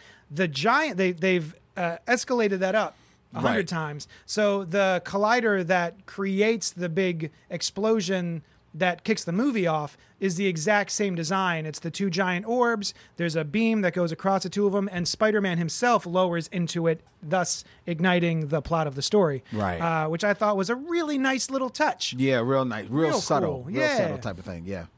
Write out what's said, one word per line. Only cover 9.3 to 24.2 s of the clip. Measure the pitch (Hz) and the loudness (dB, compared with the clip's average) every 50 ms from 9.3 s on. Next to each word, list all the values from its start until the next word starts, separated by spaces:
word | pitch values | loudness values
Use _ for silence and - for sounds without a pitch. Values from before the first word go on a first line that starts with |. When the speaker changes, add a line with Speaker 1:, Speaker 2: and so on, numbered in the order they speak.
Speaker 1:
movie | 165 202 254 294 233 214 180 | 0 0 2 2 2 2 2
off | 165 156 156 151 139 - - _ _ _ - | 2 0 0 -2 -6 -10 -16 _ _ _ -4
is | 196 190 165 | -2 -2 0
the | 175 202 | 0 0
exact | 190 175 160 151 208 208 208 196 - | 0 0 0 2 2 2 2 2 0
same | - - 208 196 180 | -2 -2 -2 -2 -2
design. | 165 165 147 196 190 190 180 170 160 156 | -4 -2 -2 0 0 0 0 0 -2 -4
It's | 156 147 - | -6 -8 -8
the | - 165 | -8 -8
two | - - 196 196 | -4 -2 -2 -2
giant | 160 185 196 185 180 175 214 | 0 0 0 0 0 -2 -2
orbs. | 226 240 247 240 233 233 214 196 - - - - - _ | -2 0 2 2 2 2 0 -4 -6 -8 -12 -18 -14 _
There's | - 170 170 151 | -4 -4 -2 0
a | 165 156 | -2 -2
beam | 147 139 220 226 226 226 214 | 0 0 2 2 4 2 2
that | 196 175 165 | 2 0 0
goes | 180 175 160 | 0 0 -2
across | 160 - - 196 196 190 | -2 -2 0 0 0 0
the | - 185 | -2 -2
two | - 202 208 | 0 0 2
of | 202 185 | 2 2
'em, | 202 190 202 | 0 0 -2
and | 185 175 175 - | -2 -4 -4 -4
Spider-Man | - - 220 220 208 208 196 185 170 170 | 0 2 2 2 4 2 2 2 0 0
himself | 170 160 - - 240 247 233 196 - | 0 -2 -2 0 2 4 4 2 2
lowers | 175 170 185 185 180 170 170 156 - | 0 2 2 2 2 0 -2 -4 -4
into | - 180 170 160 - 170 165 | -4 -4 -2 -2 -2 0 2
it, | 165 160 160 - _ _ _ | 2 0 0 -4 _ _ _
thus | - 147 165 180 170 - - - - - - - _ | -4 -2 0 0 0 0 -4 -6 -8 -14 -20 -12 _
igniting | 175 170 151 180 185 180 175 170 170 165 160 156 139 | -6 -2 0 2 4 4 4 2 2 0 0 0 -2
the | 160 151 | -2 -2
plot | - - 170 160 156 | 0 0 0 0 0
of | 147 131 | -2 -4
the | 139 | -4
story. | 135 - 214 208 185 156 139 131 - - | -2 2 4 4 4 4 2 -2 -8 -6
Speaker 2:
Right. | - 107 101 92 90 165 | -4 -2 0 0 0 0
Speaker 1:
Uh, | 165 170 160 160 156 156 | -2 0 0 0 -2 -2
which | 165 165 214 | -2 0 0
I | 208 196 | 0 0
thought | - 220 208 208 | 2 2 2 2
was | 190 190 180 | 0 0 -2
a | 240 | -4
really | 254 285 339 339 349 320 302 294 269 | -4 -4 -2 -2 0 0 0 0 0
nice | 262 262 269 262 - - | 0 0 0 0 -2 -2
little | 269 269 262 247 | -2 -2 -2 -4
touch. | - - 302 285 - - - - 131 | -2 0 0 0 0 -2 -6 -6 -2
Speaker 2:
Yeah, | 123 135 135 131 120 113 | 0 2 4 4 4 2
real | 127 135 135 131 | 2 2 2 2
nice, | 127 110 107 98 101 | 0 -2 -6 -6 -4
real | 123 147 165 151 | 0 0 2 2
Speaker 1:
Real | 151 165 | 2 0
Speaker 2:
subtle, | - - 156 139 117 95 87 | 0 0 0 0 0 0 -4
Speaker 1:
cool. | 127 123 | -6 -8
Speaker 2:
real | 151 208 269 | -6 -2 0
Speaker 1:
Yeah. | 311 302 277 | 0 2 2
Speaker 2:
subtle | 233 190 160 147 | 0 0 -2 -4
type | - | -6